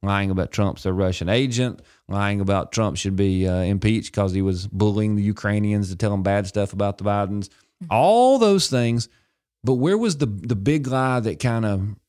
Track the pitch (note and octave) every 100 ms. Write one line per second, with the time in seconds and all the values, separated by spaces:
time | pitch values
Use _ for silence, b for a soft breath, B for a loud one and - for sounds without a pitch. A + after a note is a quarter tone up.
0 | G2+ G2+ G2 F#2+ F2 - G2+ - F#2+ F#2
1 | F#2+ F2+ E2+ A2+ C3+ A#2+ B2+ - b b
2 | _ G2 G2+ G2+ G2 G2 - - A2 -
3 | G2+ F#2+ G2 F#2 F#2 F2+ F#2 G2+ G#2+ A2
4 | - - G2 F#2 F#2+ F#2 G2 F#2+ G#2 G#2
5 | G#2+ G#2 G2+ G#2 G#2 G#2 G#2 G#2 G2+ F#2
6 | A2 G2+ F#2+ G2+ G2+ G#2+ G2 G2+ G2+ G2
7 | G2+ G2+ G2+ G2+ G2+ b b b E3+ A2
8 | D#3+ A3+ B3+ C4+ A3+ G3 - B2+ A#2+ A#2
9 | A2+ _ _ _ _ _ - C3 C#3 G3+
10 | A#3 D3+ C#3 G2+ G2+ A2+ G2+ D3+ C3+ C3
11 | C3 B2+ A2 D#2 B2 A#2 A2 G2 G2 G2+